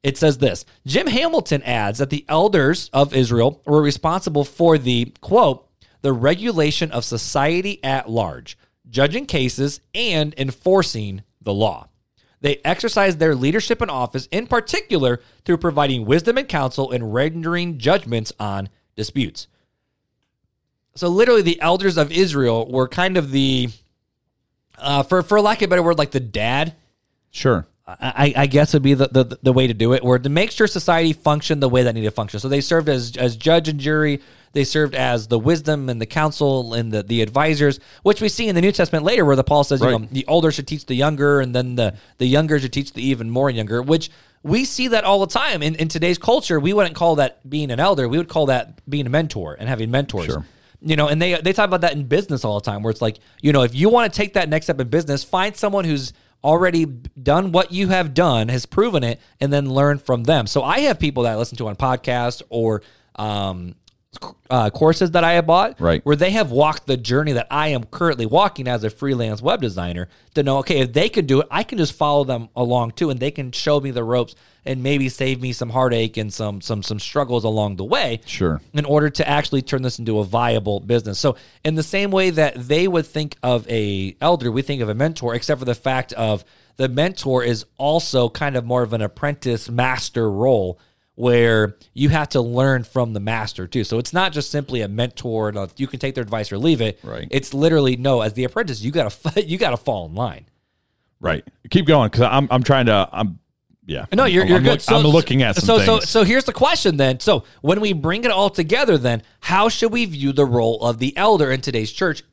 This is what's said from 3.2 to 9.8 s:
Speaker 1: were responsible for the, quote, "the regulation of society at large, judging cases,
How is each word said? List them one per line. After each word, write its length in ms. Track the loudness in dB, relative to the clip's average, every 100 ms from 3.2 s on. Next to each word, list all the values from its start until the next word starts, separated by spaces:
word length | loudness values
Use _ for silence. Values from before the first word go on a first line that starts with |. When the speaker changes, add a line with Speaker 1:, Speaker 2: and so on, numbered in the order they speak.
| 2 4 2 0 2
Speaker 1:
were 160 | 2
responsible 640 | 4 0 -2 -2 -2 -2
for 340 | -2 2 4 4
the, 340 | 2 -2 -2 _
quote, 480 | 0 4 4 0 _ _ _ _
"the 100 | -2
regulation 800 | 2 2 0 -2 0 0 0 -2
of 120 | -4
society 800 | -4 -6 -4 0 0 0 -4 -6
at 260 | -4 -4 -2
large, 480 | -4 -4 -8 -18 -20 _ _ -8
judging 380 | 0 0 0 -4
cases, 540 | -2 -2 -2 -4 -6